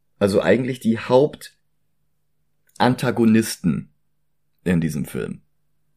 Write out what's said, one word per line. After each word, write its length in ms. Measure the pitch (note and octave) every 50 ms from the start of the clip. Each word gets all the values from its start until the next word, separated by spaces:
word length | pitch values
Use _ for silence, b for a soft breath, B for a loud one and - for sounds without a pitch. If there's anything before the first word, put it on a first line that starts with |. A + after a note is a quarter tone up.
| _ _ _ _
Also 220 | G2+ G2+ G2 G2+
eigentlich 400 | - E2+ G2+ A#2+ C3 B2 C3 -
die 180 | - A2+ A2+ A2
Hauptantagonisten 3000 | - - B2 B2+ C#3+ - - - - - - _ _ _ _ _ _ _ _ _ _ _ _ _ _ _ _ _ _ _ _ _ _ _ _ - G2+ B2 B2+ - - B2 A2+ - A#2 A2+ A2 A2+ A2 - - - - F2 C#2 - - - _ _ _ _ _ _ _ _ _ _ _ _ _ _ _
in 160 | F2+ F#2 E2+
diesem 240 | D#2+ D#2 D2 C#2 -
Film. 340 | - - B1+ G#1 G1+ - - _ _ _ _ _ _ _ _ _ _ _